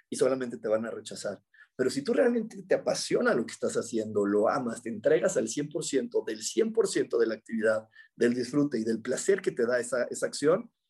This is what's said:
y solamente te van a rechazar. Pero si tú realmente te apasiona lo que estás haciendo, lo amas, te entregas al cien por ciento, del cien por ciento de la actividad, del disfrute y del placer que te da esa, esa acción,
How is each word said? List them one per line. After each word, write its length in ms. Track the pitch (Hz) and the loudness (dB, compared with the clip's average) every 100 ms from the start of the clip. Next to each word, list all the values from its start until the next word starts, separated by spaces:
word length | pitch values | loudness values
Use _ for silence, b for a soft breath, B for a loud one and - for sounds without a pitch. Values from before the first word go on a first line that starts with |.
| _ | _
y 60 | 123 | 0
solamente 420 | 131 131 123 117 | 2 2 -2 -4
te 100 | 110 | 0
van 180 | 110 113 | 0 0
a 60 | |
rechazar. 500 | 107 - 98 104 95 _ b b - | -8 -10 -10 -8 -8 _ b b -2
Pero 140 | 127 | -2
si 120 | - | 0
tú 120 | - | 0
realmente 500 | 247 247 240 220 196 | 4 4 2 -2 -8
te 120 | - - | -2 0
apasiona 580 | - - - - 240 | 0 -2 0 0 2
lo 120 | 151 113 | 0 -2
que 80 | |
estás 220 | - 113 - | -4 -4 -2
haciendo, 500 | 110 113 107 104 101 | -2 -4 -2 0 2
lo 240 | 104 107 | 4 2
amas, 320 | 139 120 113 | 2 -2 -6
te 80 | 113 | -8
entregas 460 | 104 143 160 185 135 | -2 2 4 2 0
al 100 | 113 | -2
cien 220 | 147 147 | -4 -6
por 140 | 165 | -6
ciento, 400 | - 135 120 110 104 | -2 -2 0 -2 -4
del 160 | 110 | -6
cien 300 | - - 220 | -2 0 2
por 160 | 220 196 | 2 2
ciento 300 | 160 127 127 | 0 0 2
de 100 | 113 | 2
la 80 | 110 | 0
actividad, 520 | - 113 107 110 - B B - | -6 0 2 2 -2 B B 0
del 180 | 120 | 2
disfrute 460 | 123 120 147 143 117 | 2 0 0 2 0
y 40 | |
del 180 | 110 110 | 0 -2
placer 400 | 117 127 - 196 | -2 -2 0 0
que 100 | - | 0
te 140 | 135 113 | 0 0
da 140 | 123 | 0
esa, 240 | 117 123 | 0 -2
esa 240 | 120 - 120 | -2 -4 -6
acción, 440 | - 143 190 240 _ | 0 2 2 -2 _